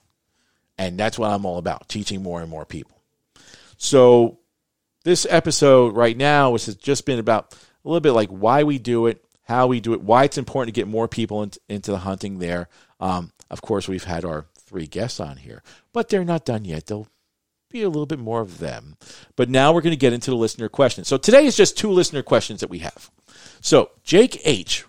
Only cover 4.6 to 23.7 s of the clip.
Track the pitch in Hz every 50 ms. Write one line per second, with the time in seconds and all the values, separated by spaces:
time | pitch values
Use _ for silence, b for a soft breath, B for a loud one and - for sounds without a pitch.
4.6 | _ _ _ _ _ _ _ _ - 165 180 165 - - 185 165 - 170 147 -
5.6 | 156 139 131 131 123 117 101 113 120 117 113 120 135 147 147 147 139 131 120 113
6.6 | - - 104 - - - 139 - - - 131 117 110 113 113 104 - _ - -
7.6 | _ _ _ _ - 139 160 170 151 151 123 113 107 92 95 92 101 113 127 147
8.6 | 147 147 143 131 107 123 120 117 113 117 110 - _ _ _ _ _ - 117 127
9.6 | 127 127 127 120 104 113 113 - - 101 113 123 139 143 - 147 127 - - 139
10.6 | 127 117 104 120 98 98 107 110 113 113 - - 113 101 107 104 104 101 - -
11.6 | _ - 104 104 95 - 101 95 90 95 95 95 - 101 98 92 87 85 87 87
12.6 | 87 - b b b b b b 92 92 92 90 87 80 _ _ _ - - -
13.6 | - - 113 98 90 - 95 90 - 92 87 82 85 87 78 78 78 _ _ _
14.6 | _ _ - 92 80 76 - 85 110 123 - - 95 76 69 64 67 69 60 -
15.6 | - b b b b b - 233 226 - 220 190 180 170 170 160 - - 120 110
16.6 | 107 92 80 78 - - 107 104 107 - _ _ _ _ _ _ _ _ _ _
17.6 | _ _ - 240 214 190 156 151 147 139 156 139 117 110 113 117 110 95 85 82
18.6 | 85 71 62 - - - 76 _ B B B B B B B - 123 120 131 131
19.6 | 135 147 165 170 151 170 165 135 139 127 117 120 - - 127 117 113 110 - -
20.6 | 113 104 - - 139 120 - - 90 - - - - - 226 277 302 277 - -
21.6 | 196 - - - - 214 190 180 170 - - 139 123 - - 117 - - 113 95
22.6 | 104 - - 85 82 - - - - - _ _ _ B B B B B B B
23.6 | B -